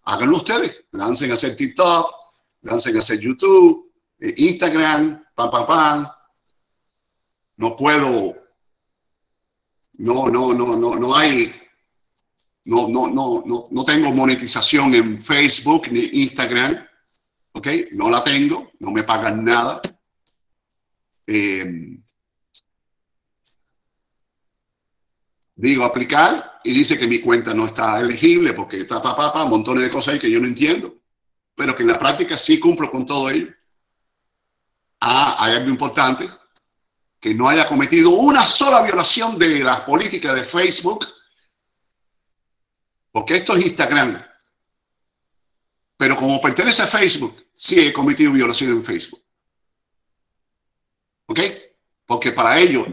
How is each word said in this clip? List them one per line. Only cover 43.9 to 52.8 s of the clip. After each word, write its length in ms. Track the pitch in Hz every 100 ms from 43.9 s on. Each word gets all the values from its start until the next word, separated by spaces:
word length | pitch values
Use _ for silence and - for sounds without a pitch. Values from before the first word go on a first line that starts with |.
| 147 127 98 - _ _ _ _ _ _ _ _ _ _ _ _ _ _ _ _ -
Pero 180 | 135 131
como 240 | 135 135
pertenece 440 | 143 127 233 -
a 20 | 202
Facebook, 640 | 214 190 147 117 - _
sí 280 | - - 185
he 120 | 147
cometido 400 | 147 139 139 151
violación 420 | 135 120 117 131
en 100 | 117
Facebook. 400 | 117 95 - - _ _ _ _ _ _ _ _ _ _ _ _ _ _ _ _ _ _ _ _ -
¿Ok? 140 | - 190 - - _ _ _ -
Porque 260 | 120 127
para 280 | 127 113 143
ellos 260 | 180 131